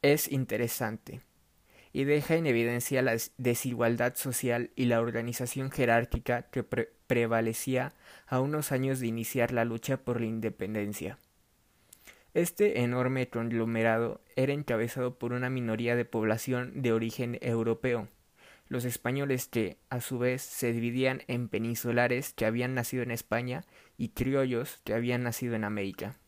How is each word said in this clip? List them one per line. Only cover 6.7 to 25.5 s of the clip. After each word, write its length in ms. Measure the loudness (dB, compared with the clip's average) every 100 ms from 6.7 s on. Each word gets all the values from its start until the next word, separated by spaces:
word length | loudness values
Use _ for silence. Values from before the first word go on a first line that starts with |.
| -2 -4 _ _
prevalecía 840 | 2 4 2 2 -2 -2 -2 -2 -8 -20 -20 -4
a 100 | 0
unos 320 | 0 0 0
años 300 | 0 0 0
de 80 | -2
iniciar 420 | -2 -2 0 2
la 140 | 2
lucha 320 | 0 -2 -2 -2
por 240 | -2 -2
la 60 | -2
independencia. 920 | -2 -4 -4 -4 -2 -4 -4 -8 -10 _ _ _ _ _ _ _ -20 -20 -20 _
Este 480 | 0 0 2 2 4
enorme 460 | 0 2 0 0 -2
conglomerado 920 | -2 -2 0 0 2 2 2 0 -4 _ -2
era 160 | 0
encabezado 680 | 0 0 0 0 -2 -4 -4
por 140 | -4
una 180 | -2 -2
minoría 460 | -2 -2 0 2 0
de 80 |
población 800 | 0 0 2 0 0 -2 -2 -2
de 100 | 2
origen 460 | 2 0 -4 -4 -4
europeo, 680 | -2 0 0 0 0 -2 -4 _ _ _ -20 -20 _
los 160 | -4
españoles 640 | -4 -4 -2 -2 0 0 0
que, 300 | 0 0 -4 _
a 140 | -6
su 160 | -4 0
vez, 240 | 0 0
se 320 | -6 -4 -2
dividían 480 | 0 0 2 0 0 -4
en 220 | -4 -2
peninsulares 840 | -2 -2 -2 0 2 4 2 -2
que 100 | -2
habían 300 | 0 2 0
nacido 280 | -2 -2 -2
en 80 | -2
España 540 | -4 -2 -2 -2 -6 -10 -20 -20 _
y 140 | -6
criollos 720 | -2 0 2 2 0 -2 -8
que 80 | -4
habían 300 | -2 0 0
nacido 320 | 0 -2 -2